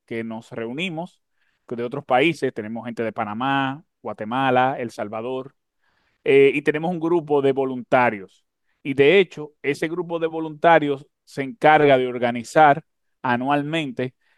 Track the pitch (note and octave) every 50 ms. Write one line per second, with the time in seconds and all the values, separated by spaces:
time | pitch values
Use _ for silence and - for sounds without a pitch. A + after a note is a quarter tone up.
0 | _ - A#2+ A2+ A2+ A2+ A2+ A2+ - _ B2 A#2 A2+ A#2 B2 D3 F3+ F#3+ D#3+ D3+
1 | C3+ - _ _ _ _ _ _ _ _ _ _ _ - B2 A#2 A#2+ B2 A#2 C#3
2 | - - B2+ B2+ C#3+ E3+ D#3 - C3+ C3 - - G#2+ G#2+ A2+ A#2 A2+ A#2+ A#2 -
3 | A#2 A2 G#2 - A2+ G#2 G#2 A2+ B2+ C3+ C#3 C#3 C3+ C3 C3+ D#3 - _ _ _
4 | - A2+ G#2 - A2 G#2+ A#2 C3 C3+ C3 B2+ B2+ B2+ C3 C#3 C3+ B2 A2+ - -
5 | A2 G#2 A2 A2 A2+ B2+ C3 C3 C3 C#3 _ _ _ _ _ _ _ _ _ _
6 | _ _ _ _ - D#3 C#3 C#3 C#3 C#3 A#2 D3 C#3+ D3+ D3 D3+ D#3+ E3+ F3+ E3
7 | D#3 E3 F3 E3+ D3+ D3+ D3 C#3+ C3+ C#3 C3 C3+ C3+ C3 C3 B2+ A2+ - C#3 B2+
8 | B2 A#2+ A2 G2+ F#2 F2+ _ _ _ _ _ _ _ _ _ _ - D3+ C3 C#3
9 | C#3 C#3+ F3 G3+ F#3 - - D3+ D3+ D3 _ _ - C#3 C#3+ - F3 D#3+ E3 F3
10 | F3 E3+ E3+ E3 E3 E3 D#3+ D#3+ D#3+ D#3+ D#3 D3 - E3+ E3 D#3+ D3 C#3+ C#3+ C3
11 | - _ _ _ _ _ - - C#3 C3+ A#2 - - D3+ D#3 D3+ D3+ D3 C3+ B2+
12 | B2+ B2+ A#2+ B2 A#2+ A#2+ A#2+ A#2+ A#2 - - D#3+ D#3 D3 C#3 D#3+ - _ _ _
13 | _ _ _ _ - C3 A#2+ A#2+ B2+ C3+ C#3+ D3 C#3+ D3 D#3 E3 D#3 C3+ A#2 -
14 | B2+ C3 - _ _ _ _